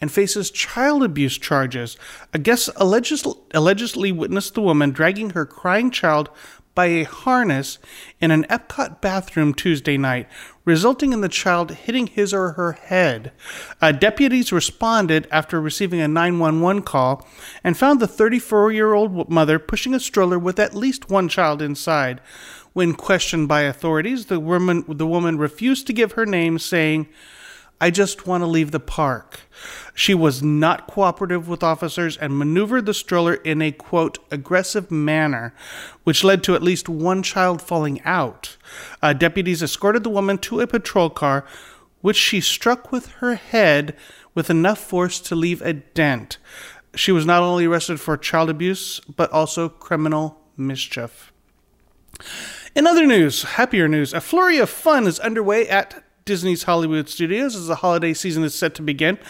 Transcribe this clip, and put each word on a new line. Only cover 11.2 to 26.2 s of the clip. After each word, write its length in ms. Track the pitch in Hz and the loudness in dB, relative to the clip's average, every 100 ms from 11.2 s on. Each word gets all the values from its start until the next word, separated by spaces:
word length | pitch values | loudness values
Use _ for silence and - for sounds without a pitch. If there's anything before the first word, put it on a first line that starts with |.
the 80 | 185 | -2
child 420 | - 190 175 165 | -2 0 0 -2
hitting 360 | 160 - 247 226 | -8 -4 -2 -2
his 260 | 208 202 | -2 0
or 200 | 196 185 | 0 -2
her 200 | 165 175 | -2 -4
head. 580 | - - 185 160 113 123 - - - - - | -4 -2 2 2 0 -8 -16 -16 -16 -14 0
Uh, 100 | 156 | 2
deputies 580 | 139 208 214 269 247 233 | 4 2 4 2 2 0
responded 800 | 175 - - 226 226 175 156 - | 0 -2 -2 0 2 2 0 2
after 300 | 156 151 165 | 0 0 -2
receiving 400 | 156 - 190 170 | -4 -4 -4 -2
a 80 | 151 | 0
nine 300 | 165 175 175 | 0 0 0
one 240 | 160 160 | 0 2
one 180 | 175 202 | 0 -2
call 480 | - 135 127 139 - - - - | -2 0 0 -2 -8 -20 -20 -6
and 140 | 180 165 | -4 2
found 240 | 269 277 | 4 4
the 80 | 214 | 2
thirty-four-year-old 1000 | - 220 240 - 214 214 214 214 208 214 | 2 2 2 0 2 4 2 2 2 0
w-, 160 | 175 160 | -2 0
mother 300 | 165 151 160 | 2 4 2
pushing 340 | - 220 254 | 0 -4 -2
a 80 | 262 | -2
stroller 380 | - 202 180 180 | 0 2 2 2
with 200 | 180 185 | 0 0
at 160 | 208 | -2
least 360 | 208 262 254 - | 0 -4 -4 -2
one 180 | 196 170 | 0 0
child 320 | - 160 147 | 0 0 0
inside. 600 | 147 143 170 151 127 135 - - - - - | -4 -4 -2 0 0 -6 -14 -20 -20 -20 -8
When 220 | 180 170 | 0 0
questioned 540 | - - 185 - 165 147 | 0 0 0 0 -2 2
by 140 | 151 | 2
authorities, 640 | 143 135 165 156 208 254 - | 0 -2 -2 0 -2 -4 -4
the 140 | 175 | -4
woman, 460 | 160 175 180 175 - | 0 0 2 0 -2
the 180 | 147 160 | -4 -2
woman 300 | 175 170 151 | 0 0 0
refused 500 | 151 - 247 269 - | -2 -2 0 0 -2
to 40 | |
give 200 | 233 220 | 0 0
her 120 | - | 0